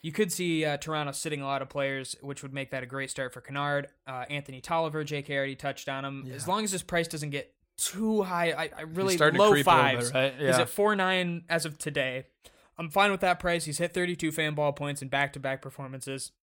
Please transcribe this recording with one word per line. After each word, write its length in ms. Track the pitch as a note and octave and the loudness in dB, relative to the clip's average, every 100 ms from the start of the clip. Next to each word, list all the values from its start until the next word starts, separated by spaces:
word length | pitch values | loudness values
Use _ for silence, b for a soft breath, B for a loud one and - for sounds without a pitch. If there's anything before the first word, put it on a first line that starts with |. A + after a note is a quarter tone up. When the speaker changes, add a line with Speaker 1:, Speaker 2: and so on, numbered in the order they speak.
Speaker 1:
you 100 | D#3+ | -8
could 200 | D#3 G#3 | -2 0
see, 340 | F3 F3+ D#3+ D#3 | 0 0 0 0
uh, 100 | C#3+ | -2
Toronto 360 | D#3+ D#3 D3 | -4 -4 -4
sitting 280 | C#3 D#3+ D3 | -6 -6 -6
a 40 | C#3 | -2
lot 160 | C#3 | -4
of 80 | C3+ | -4
players, 480 | C#3+ C#3 C3+ C3 - | -4 -2 -4 -8 -12
which 220 | C#3 C3+ | -10 -12
would 100 | C#3 | -10
make 180 | C3+ C3+ | -8 -6
that 120 | C3+ | -6
a 20 | B2+ | -6
great 240 | C3+ C3+ | -8 -6
start 240 | - B2+ | -6 -6
for 60 | B2 | -8
Kennard. 480 | - C#3 C#3+ C#3+ C#3 _ - | -10 -4 0 -2 -4 _ -12
Uh, 200 | B2+ B2+ | -10 -6
Anthony 300 | C#3+ C#3 C3 | -8 -8 -14
Tolliver, 440 | - E3 D#3+ D#3 D3 | -4 0 0 -2 -4
J 160 | D3 | -6
K 160 | C#3+ C#3+ | -4 -2
already 180 | C#3 C3+ | -2 -4
touched 320 | C#3+ C3+ - | -6 -6 -6
on 160 | C3+ | -6
him. 200 | C#3 C#3 C3+ | -6 -8 -10
Speaker 2:
Yeah. 60 | A#2+ | -8
Speaker 1:
As 120 | - | -2
long 160 | G3+ G#3 | 0 0
as 60 | |
his 120 | F#3 | -4
price 240 | - E3+ E3+ | -2 -2 -2
doesn't 220 | D#3 D3 | -4 -6
get 240 | C#3+ - _ _ - | -6 -8 _ _ -6
too 460 | - F3+ A3 A3 | -6 0 2 2
high, 280 | F#3 F3 E3+ | 2 2 0
I, 120 | D#3+ | 0
I 220 | D#3+ - D#3 | -4 -6 -10
Speaker 2:
He's 120 | E3+ | -2
Speaker 1:
really 180 | F#3+ F3 | 0 6
Speaker 2:
starting 220 | D3+ E3+ | 6 8
to 60 | G#3 | 8
Speaker 1:
low 60 | |
Speaker 2:
creep 140 | E3+ C#3+ | 8 8
a 20 | |
little 140 | E3 C#3 | 8 8
bit, 100 | C3 | 4
Speaker 1:
fives. 180 | A#2+ | 2
Speaker 2:
right? 200 | C3 C3+ | 2 2
Speaker 1:
He's 80 | C3 C#3+ B2+ | 2 4 4
Speaker 2:
Yeah. 40 | |
Speaker 1:
at 80 | B2 | 4
four 260 | - G#3 G#3 | 2 2 4
nine 480 | F#3 F#3 F3 E3+ E3+ | 2 2 0 -4 -2
as 180 | E3 D#3 | -2 -2
of 120 | D3 | -6
today. 480 | D#3 C#3+ C3 B2+ - _ b b b - | -4 -2 -2 -4 -10 _ b b b -10
I'm 140 | E3 | -2
fine 220 | G3 G3+ | 4 4
with 100 | G3 | 4
that 180 | F#3 F3 | 2 2
price. 260 | F3+ E3+ D#3 | 2 0 -2
He's 120 | C#3+ | -2
hit 160 | E3+ | -2
thirty-two 380 | F3+ F3+ F3 D#3+ | 0 -2 0 -2
fan 240 | D#3 D#3 D3+ | 0 -2 2
ball 180 | D3 | 0
points 300 | C#3+ C#3+ C#3+ | 0 -6 -6
in 40 | C3+ | -4
back-to-back 540 | C3+ C#3 C#3+ C3+ C3+ | 0 -2 -2 -6 -6
performances. 680 | C3+ - C3+ C3 C3 C3+ - _ | -10 -12 -12 -12 -8 -8 -10 _